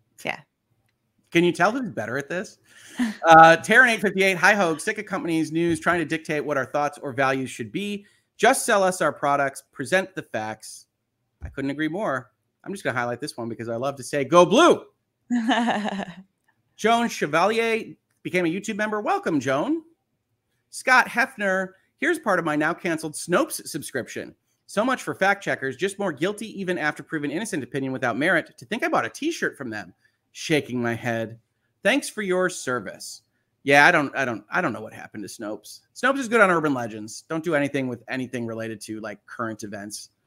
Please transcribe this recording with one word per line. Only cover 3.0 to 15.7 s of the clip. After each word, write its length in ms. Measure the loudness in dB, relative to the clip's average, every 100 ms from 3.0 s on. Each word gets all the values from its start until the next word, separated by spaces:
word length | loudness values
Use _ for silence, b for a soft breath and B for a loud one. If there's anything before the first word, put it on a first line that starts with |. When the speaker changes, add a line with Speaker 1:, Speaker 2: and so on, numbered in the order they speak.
| -4 2 10
Speaker 2:
Uh, 300 | 12 12 10
Taryn 320 | 6 6 6
eight 100 | 4
fifty-eight, 380 | 0 2 2 4
"Hi, 160 | 4
Hogue. 260 | 4 2 0
Sick 180 | -4 -6
of 60 | -6
companies' 460 | -6 -2 0 0
news 280 | 0 0 0
trying 180 | 0 0
to 60 | 0
dictate 400 | -4 -4 -4 -2
what 120 | -2
our 80 | -2
thoughts 320 | -2 -2 -4
or 100 | -6
values 380 | 0 0 0 -4
should 240 | -8 -8
be. 320 | -6 -6 -8 b b b 2
Just 280 | 4 4 4
sell 180 | 4
us 180 | 4 2
our 100 | -2
products, 520 | 0 0 0 0 -6 -14
present 420 | -12 -2 -2 -2 -8
the 60 |
facts." 640 | -8 -8 -6 -10 -14 -20 -20 _ _ _ _ _
I 60 | -14
couldn't 220 | -8 -6
agree 180 | -4 -4
more. 420 | -4 -4 -6 -8 _ _ _
I'm 80 | -14
just 140 | -8 -6
gonna 120 | -4
highlight 220 | -4 -6
this 160 | -8 -10
one 140 | -10
because 180 | -8 -8
I 80 | -6
love 220 | -6 -8
to 60 |
say, 200 | -6 -4
"Go 220 | 4 6 8
blue." 400 | 8 6 6 -2 _ _ _ -4
Speaker 1:
<laughs> 1500 | -2 0 0 0